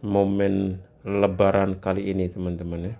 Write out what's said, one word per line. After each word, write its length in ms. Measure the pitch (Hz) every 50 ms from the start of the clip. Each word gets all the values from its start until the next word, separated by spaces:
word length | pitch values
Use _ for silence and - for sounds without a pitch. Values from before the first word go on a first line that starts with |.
| -
momen 800 | 104 98 101 101 98 98 98 98 98 98 98 98 95 92 92 - - _ _ - -
Lebaran 720 | 101 101 98 98 95 92 104 98 95 98 98 98 95 95
kali 320 | - 95 95 95 98 98
ini, 160 | 95 95 92 90
teman-teman, 640 | 90 98 90 90 87 85 85 85 85 85 85 95
ya. 40 | 117 -